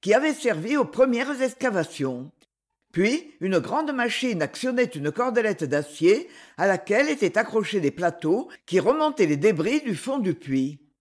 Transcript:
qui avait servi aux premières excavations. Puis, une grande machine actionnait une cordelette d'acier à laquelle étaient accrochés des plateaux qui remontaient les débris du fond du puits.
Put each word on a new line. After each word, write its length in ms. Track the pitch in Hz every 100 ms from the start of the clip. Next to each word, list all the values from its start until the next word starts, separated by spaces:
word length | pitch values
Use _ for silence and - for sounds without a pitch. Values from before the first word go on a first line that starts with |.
qui 140 | 185
avait 200 | 214 302
servi 420 | 285 247 156 185 285
aux 80 |
premières 580 | 247 - 269 233 262 277
excavations. 880 | 262 - 254 196 156 - 135 123 135 _ _ _ _ _ _
Puis, 420 | - 202 294 320 -
une 180 | 185 185
grande 340 | - 254 311
machine 480 | 269 240 220 254 202
actionnait 440 | 143 - 254 247
une 280 | 240 165 147
cordelette 520 | 147 247 233 220 202
d'acier 640 | 151 143 147 - 165 220 349 - - -
à 100 | 185
laquelle 440 | 185 - 208 294
étaient 260 | 294 196 208
accrochés 440 | 220 220 208 208
des 100 | 143
plateaux 580 | - 175 - 156 196 339 -
qui 160 | - 185
remontaient 460 | 190 294 302 - 180
les 100 | 147
débris 440 | 190 175 160 294
du 140 | 285
fond 240 | 165 - 277
du 160 | 196
puits. 460 | 165 - 135 135 147 _ _